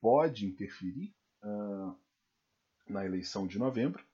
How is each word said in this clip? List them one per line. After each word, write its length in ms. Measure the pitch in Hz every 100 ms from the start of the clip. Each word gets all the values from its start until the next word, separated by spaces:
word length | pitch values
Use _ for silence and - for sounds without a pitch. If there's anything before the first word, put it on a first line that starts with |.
pode 460 | 113 139 160 110 101
interferir, 680 | 92 101 - 92 123 202 - _ _
ah, 540 | 107 104 104 98 92 92 _ _ _ _ _ _ _ _ -
na 160 | 101
eleição 440 | 95 92 90 101 95
de 100 | 101
novembro. 480 | 131 120 139 175 -